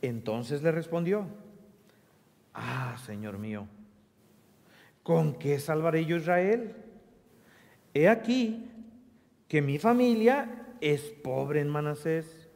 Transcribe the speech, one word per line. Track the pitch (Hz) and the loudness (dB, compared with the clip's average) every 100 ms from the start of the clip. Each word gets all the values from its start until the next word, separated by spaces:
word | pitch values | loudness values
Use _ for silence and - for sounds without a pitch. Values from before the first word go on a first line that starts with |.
Entonces | 131 117 110 110 117 147 | -4 -4 -4 -4 -4 0
le | 156 | 0
respondió, | 160 160 170 170 208 185 - - - - - _ _ _ _ _ _ _ | 0 -2 -2 0 -2 -4 -12 -18 -20 -20 -20 _ _ _ _ _ _ _
"Ah, | - 120 127 127 120 - | -12 -8 -6 -6 -8 -12
Señor | 104 107 98 | -10 -8 -8
mío, | 107 107 101 - - _ _ _ _ _ _ _ _ - - _ | -6 -8 -10 -16 -20 _ _ _ _ _ _ _ _ -20 -20 _
¿con | - 165 80 135 | 0 2 2 0
qué | 139 143 | -2 -2
salvaré | 139 156 165 160 160 | 0 0 2 2 0
yo | 170 | -2
a | |
Israel? | 156 180 185 233 220 - - - - - _ _ _ - - _ _ | 2 2 4 0 -2 -12 -20 -20 -20 -20 _ _ _ -20 -20 _ _
He | 139 165 | 4 6
aquí | 226 220 254 233 226 - - - - - _ _ _ _ | 6 2 0 0 -4 -10 -18 -20 -20 -20 _ _ _ _
que | 156 | 0
mi | 139 147 | 2 2
familia | 220 240 247 226 226 277 247 - - - | 4 4 4 6 6 4 -2 -8 -14 -4
es | 151 147 - - | 0 0 -2 -10
pobre | - 131 139 147 | -4 -2 0 0
en | 147 | 0
Manasés | 151 147 147 165 160 160 - - | 0 -2 -4 -2 -2 -2 -16 -20